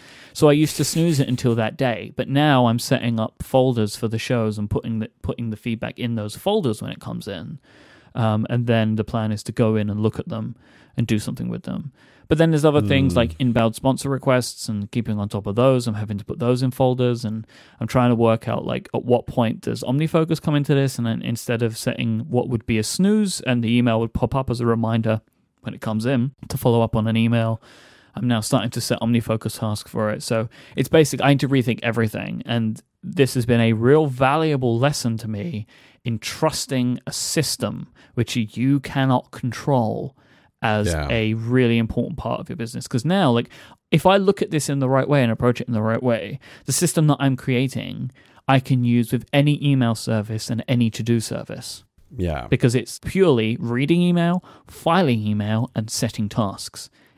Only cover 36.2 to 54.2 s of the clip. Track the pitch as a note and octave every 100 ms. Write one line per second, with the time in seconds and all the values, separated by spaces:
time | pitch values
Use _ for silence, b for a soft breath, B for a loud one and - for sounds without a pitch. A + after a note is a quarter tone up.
36.2 | - - D#3+ - - C3 B2 A#2+ - -
37.2 | - E3 C#3+ - G#2 F2+ - b b -
38.2 | A#2 B2 A2 A2 C3 C#3+ - C#3 C3 B2+
39.2 | - - B2+ - - C3 A2 A2+ C#3+ b
40.2 | b b b _ A#2 G#2+ G2+ D#2+ D2 A#2
41.2 | A2 A2+ A2+ B2+ A#2+ A#2 A2+ - - D3
42.2 | A#2 A#2+ - - A#2 A#2 - B2+ D3 G3
43.2 | D3+ A#2+ B2 B B B _ D#3+ F#3 G3+
44.2 | G3 G3 - D#3 C#3+ C#3 C3 C3+ B2+ C#3+
45.2 | A#2 A2 B2 A#2+ - A2+ A2 A2+ B2+ A#2
46.2 | - - B B - C3 E3+ - D3+ C#3
47.2 | C#3 B2+ - B2 C3 A#2 F#2 G#2 C3 b
48.2 | b b - C3+ C3 B2+ A#2+ A#2+ A#2 B2
49.2 | - C#3+ D3 D3 C#3+ C3 A#2 A2+ - A2
50.2 | G#2 A2 - A2+ - A#2+ A#2 - A2+ A#2
51.2 | - - - - - - - _ _ B2
52.2 | F2 C#2+ A#1+ B2+ B2+ A#2+ G2 - - F#3+
53.2 | F3+ A#2+ A2 A#2+ A#2 A#2+ C#3+ E3+ F3 F3